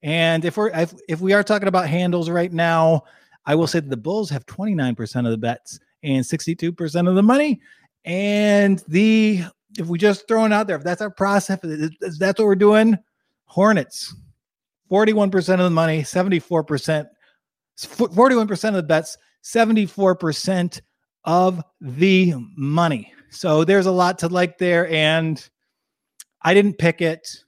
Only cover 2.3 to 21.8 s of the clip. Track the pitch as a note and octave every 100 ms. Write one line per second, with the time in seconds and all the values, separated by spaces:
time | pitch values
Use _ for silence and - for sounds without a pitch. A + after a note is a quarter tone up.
2.3 | F3 F3 E3 E3+ E3 D#3+ D#3+ - _ _
3.3 | _ - D3+ E3 E3+ C#3+ B2+ A2+ G3+ G3+
4.3 | C#3+ - - G#3 F#3 C3 A#2 A2 B2+ A#2+
5.3 | A2+ A#2 G#2+ - - _ _ D3+ C3+ B2+
6.3 | E3 - E3 E3 E3+ E3 D#3+ F3 F#3 G#3
7.3 | C4 D4+ B3 _ _ _ _ - F3+ G3+
8.3 | G#3 G#3 G3+ G3+ F#3+ - D#3+ A3 A3 G#3+
9.3 | G3+ F3 _ _ - E3 F3 G#3 G3 -
10.3 | A3+ A3 G#3 G#3 E3 D3+ F3 G#3+ - G3
11.3 | G3+ - F#3+ E3+ D3+ D#3 D#3+ F#3+ D#3 F#3+
12.3 | G3 G#3+ G3 G#3 G#3+ A3 G#3 _ _ _
13.3 | _ _ - G3+ G3+ C3 - - - -
14.3 | _ _ _ _ _ _ F#3+ G#3+ G#3+ G3+
15.3 | F#3+ F3 F#3 F3+ E3 E3 D#3+ C#3+ F3+ F#3
16.3 | F3+ - E3+ D3+ C#3+ - D#3 D3 _ _
17.3 | _ _ _ _ _ - - A3+ E3+ B3+
18.3 | B3 G#3+ F#3+ A3 G3 D#3 D#3+ D#3+ - _
19.3 | _ - A3+ A3+ A3 G3+ - G3 F#3 E3
20.3 | D3+ - F#3+ F3 - _ _ _ _ -
21.3 | E3+ F#3 F3+ - _